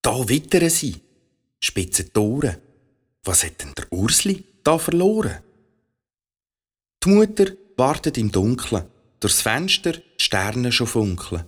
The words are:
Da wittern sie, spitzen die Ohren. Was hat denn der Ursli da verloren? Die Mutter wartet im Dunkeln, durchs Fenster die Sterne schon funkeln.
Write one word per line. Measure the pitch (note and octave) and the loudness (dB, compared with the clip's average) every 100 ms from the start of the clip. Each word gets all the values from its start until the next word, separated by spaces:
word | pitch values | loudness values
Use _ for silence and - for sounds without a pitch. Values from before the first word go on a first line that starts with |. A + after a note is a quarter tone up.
Da | B2+ A#2+ A2+ | -2 -2 0
wittern | C#3 D3+ F3+ E3+ | -2 2 2 4
sie, | E3 C#3 F2 _ _ _ _ _ _ | 0 -2 -8 _ _ _ _ _ _
spitzen | - - E2 - F2+ | -6 -4 -4 -4 -2
die | - | -2
Ohren. | G#2+ C3 B2+ F2 _ _ _ _ _ _ | 0 0 -2 -4 _ _ _ _ _ _
Was | - D#2+ | -2 -2
hat | E2+ - | -2 -8
denn | C#2 C#2 | -14 -12
der | - | -8
Ursli | F2+ G#2 - G3 F#3+ - _ | -4 0 0 0 -4 -8 _
da | - D#3+ | 0 2
verloren? | D#3+ E3+ F#3 A3 E3 E2 _ _ _ _ _ _ _ _ _ _ _ _ _ _ _ _ | 2 2 2 2 -2 -6 _ _ _ _ _ _ _ _ _ _ _ _ _ _ _ _
Die | F3+ | 4
Mutter | G3+ G#3+ G#3+ G3 - _ - | 6 6 4 0 0 _ 0
wartet | B2+ - - D3 | 0 2 -2 -2
im | G#2+ | 0
Dunkeln, | G2 G2 B2+ - G#2 E2+ _ _ _ | 2 0 0 -2 -4 -4 _ _ _
durchs | G#2 - | -2 0
Fenster | A2+ A#2+ F#3 - F3 | 0 -2 0 0 -2
die | D#3+ _ _ | -6 _ _
Sterne | - G2 G2 A#2 B2 | -2 0 -2 -2 -2
schon | A2+ A2+ | 0 0
funkeln. | A#2 G#2 F2+ - F2 | 0 0 -2 -6 -8